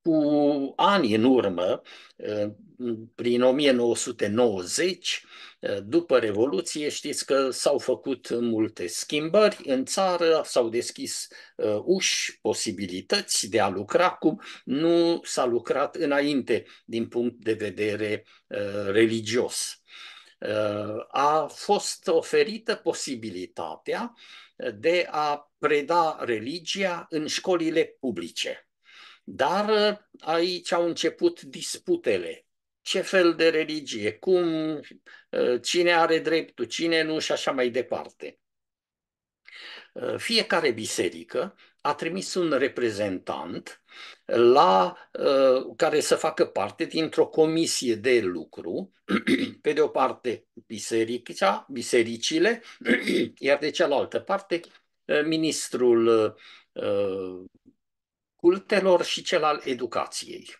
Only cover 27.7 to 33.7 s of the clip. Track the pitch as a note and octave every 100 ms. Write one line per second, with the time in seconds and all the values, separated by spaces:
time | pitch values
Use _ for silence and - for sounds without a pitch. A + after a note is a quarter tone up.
27.7 | D#3+ D3+ - C3 F#2+ E2+ - - - _
28.7 | _ _ - - - - F#2+ C3+ F#3+ G#3
29.7 | G#3+ G#3 G3+ _ - - E3 F3+ F3+ -
30.7 | F3 F3 D#3+ E3 D#3+ E3+ E3+ C#3 C3+ D#3
31.7 | - - E3+ C3 F#2+ E2 - _ _ _
32.7 | _ - G3+ E3+ F#3+ E3+ D#3+ E3 D#3 D#3